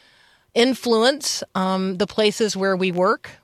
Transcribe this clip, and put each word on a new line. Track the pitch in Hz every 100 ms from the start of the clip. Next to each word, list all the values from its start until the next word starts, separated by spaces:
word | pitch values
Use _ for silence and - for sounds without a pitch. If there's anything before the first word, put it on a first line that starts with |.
| _ _ _ _ _
influence, | 233 254 240 247 220 240 294 - - -
um, | 196 185 190 190 185
the | 208
places | - 214 202 214 190
where | 196 185
we | 185
work. | 175 190 277 - -